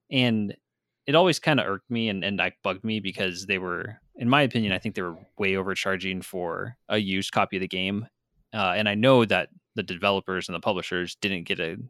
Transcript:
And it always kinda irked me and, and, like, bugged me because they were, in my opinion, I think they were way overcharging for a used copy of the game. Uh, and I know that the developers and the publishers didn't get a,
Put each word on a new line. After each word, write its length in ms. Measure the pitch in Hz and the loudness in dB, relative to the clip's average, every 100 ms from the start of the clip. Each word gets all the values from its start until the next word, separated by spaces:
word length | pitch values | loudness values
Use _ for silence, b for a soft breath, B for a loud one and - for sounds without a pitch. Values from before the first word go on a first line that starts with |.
| - | -4
And 460 | 135 123 110 101 - _ _ _ _ - | 0 2 2 -2 -8 _ _ _ _ 2
it 100 | 156 | 6
always 240 | 185 147 | 6 4
kinda 240 | - 139 | 2 2
irked 260 | 92 98 - | 0 -4 -4
me 200 | 117 113 | -2 0
and, 140 | 98 | -2
and, 140 | 87 95 | -2 -2
like, 200 | 90 - | -2 -2
bugged 200 | 101 95 | -4 -2
me 160 | 110 110 | -2 -4
because 480 | 98 90 95 90 95 | -4 -4 -4 -4 -4
they 100 | 95 | -4
were, 420 | 90 87 101 113 _ - | -2 -6 -8 -12 _ -4
in 140 | 120 | 2
my 140 | 143 | 4
opinion, 300 | 135 120 104 | 4 2 0
I 60 | 92 | -2
think 140 | 110 | -4
they 80 | 101 | -4
were 160 | 87 82 101 - | -6 -8 -14 -2
way 160 | 98 95 | 0 0
overcharging 680 | 95 92 98 95 95 92 | -2 -2 -2 -2 -4 -6
for 560 | - 92 87 92 107 - - | -8 -6 -6 -6 -8 -10 -2
a 120 | 107 | 0
used 320 | 98 95 95 | 0 -2 0
copy 260 | 113 98 92 | 0 0 -2
of 40 | |
the 60 | 90 | -4
game. 400 | 92 92 101 120 _ _ _ _ | -4 -2 -4 -6 _ _ _ _
Uh, 200 | 110 95 92 | -2 0 2
and 120 | 104 | 2
I 60 | |
know 320 | 104 127 127 107 | 4 6 6 6
that 240 | 92 - _ _ | 2 0 _ _
the 80 | - | -8
developers 640 | 95 87 101 98 - 92 - | -6 0 2 2 0 -4 -4
and 80 | 85 | -4
the 40 | |
publishers 560 | 113 92 - 90 87 - | -2 -2 -2 -4 -4 -4
didn't 280 | 101 92 | -4 -4
get 160 | 82 92 | -4 -4
a, 180 | 82 104 | -4 -6